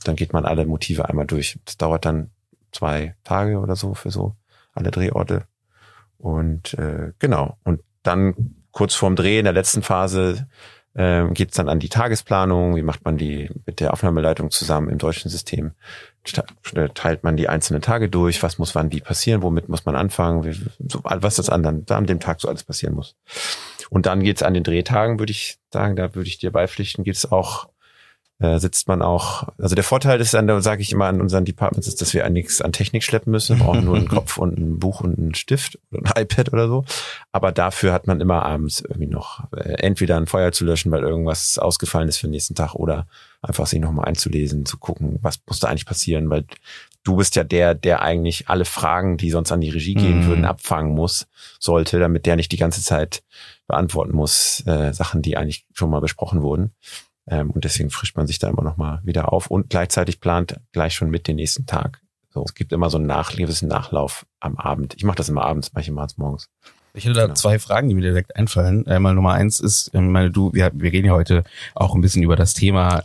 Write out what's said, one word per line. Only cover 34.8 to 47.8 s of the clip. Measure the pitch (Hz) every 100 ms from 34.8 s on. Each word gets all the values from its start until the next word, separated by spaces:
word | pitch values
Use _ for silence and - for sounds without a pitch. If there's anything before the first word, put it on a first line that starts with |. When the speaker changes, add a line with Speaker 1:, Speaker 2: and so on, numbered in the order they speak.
Speaker 1:
Buch | 92 95
und | 90 85
einen | 82 78
Stift | - 135 - - _
oder | - - -
ein |
<laughs> |
iPad | 104 - 127
oder | 120 117
so. | 123 135 - - - -
Aber | - 95
dafür | 87 90 - 98
hat | 90 -
man | 90
immer | 90 85
abends | - 76 76 -
irgendwie | - - 73
noch, | 78 - - -
äh, | - -
entweder | - 98 98 87 82
ein | 82
Feuer | 95 90
zu | -
löschen, | 85 80 85
weil | 80
irgendwas | 67 82 80 78 - -
ausgefallen | 90 82 - - 80
ist | 73
für | 80
den |
nächsten | 73 - -
Tag | 85
oder | - 82 73 87 - - _
einfach | - - 76
sich | 82
nochmal | 80 78 -
einzulesen, | 78 - 76 73 73 71
zu | -
gucken, | - - - 90
was | 101 - -
muss | -
da | -
eigentlich | 82 -
passieren, | 90 - 80 78
weil | 76 71 - - - - _
du | - 92
bist | 98 -
ja |
der, | 80 87 87
der | 82